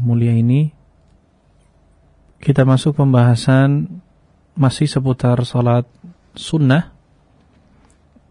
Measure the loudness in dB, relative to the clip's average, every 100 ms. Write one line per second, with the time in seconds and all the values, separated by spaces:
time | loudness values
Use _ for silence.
0 | -2 0 0 0 2 0 -2 -6 _ _
1 | _ _ _ _ _ _ _ _ _ _
2 | _ _ _ _ -2 0 2 2 0 0
3 | 2 4 4 2 2 2 2 0 -4 -12
4 | -20 _ _ _ _ -2 -2 0 -4 -2
5 | -4 -2 0 -2 -2 -2 0 0 -4 _
6 | -20 -20 _ -20 -6 -2 0 0 -2 _
7 | _ _ _ _ _ _ _ _ _ _
8 | _ _ _